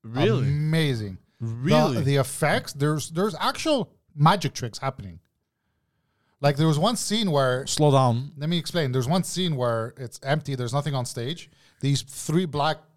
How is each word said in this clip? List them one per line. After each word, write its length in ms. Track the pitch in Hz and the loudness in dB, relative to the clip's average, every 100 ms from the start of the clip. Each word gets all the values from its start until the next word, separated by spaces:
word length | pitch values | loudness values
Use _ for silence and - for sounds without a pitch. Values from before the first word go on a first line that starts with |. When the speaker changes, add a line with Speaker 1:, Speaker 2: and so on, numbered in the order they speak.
Speaker 1:
Really? 440 | 113 117 180 220 135 | -8 0 2 2 0
Speaker 2:
Amazing. 680 | 147 156 160 156 120 104 95 _ _ | 0 0 0 0 -2 -4 -10 _ _
The, 60 | 113 | -8
Speaker 1:
Really? 560 | 113 131 - 156 123 | -4 2 4 4 2
Speaker 2:
the 140 | 139 139 | 2 2
effects. 580 | 131 - 156 208 - | 0 -2 0 0 -4
There's, 360 | 143 147 151 - | -4 -2 -2 -4
there's 240 | 165 208 151 | -2 -4 -2
actual 520 | 208 269 320 285 - _ _ 151 | -4 -2 0 0 -2 _ _ 4
magic 380 | 151 190 - | 4 4 0
tricks 260 | - 120 - | -6 -10 -6
happening. 400 | 135 - 98 85 _ _ _ _ _ _ _ _ _ _ _ _ | -8 -8 -16 -16 _ _ _ _ _ _ _ _ _ _ _ _
Like, 160 | 143 135 | 0 4
there 80 | 160 | 2
was 120 | 147 | 4
one 160 | 196 240 | 2 0
scene 340 | - 214 208 | -2 0 2
where 380 | 143 131 127 139 | 2 2 0 -2
Speaker 1:
Slow 240 | - 151 | 2 4
down. 400 | 135 131 117 139 143 | 6 4 2 -4 -8
Speaker 2:
Let 140 | 151 | -2
me 80 | 175 | -2
explain. 340 | - 175 139 | -2 -2 0
There's 160 | 127 123 | 0 0
one 160 | 185 | 0
scene 320 | - 175 185 143 | 0 -2 -2 0
where 380 | 123 113 113 - | 0 0 -4 -8
it's 220 | 127 - | -14 -10
empty. 320 | 135 151 151 135 | -2 -2 -2 -4
There's 180 | 123 | -2
nothing 220 | 139 147 139 | -2 -2 -4
on 100 | 120 | -4
stage. 460 | - 120 165 - _ _ _ | -6 -6 -8 -12 _ _ _
These 200 | 139 139 | 0 0
three 440 | - - - 156 185 | -2 -12 -2 0 0
black 320 | 139 147 156 _ | 0 -2 -2 _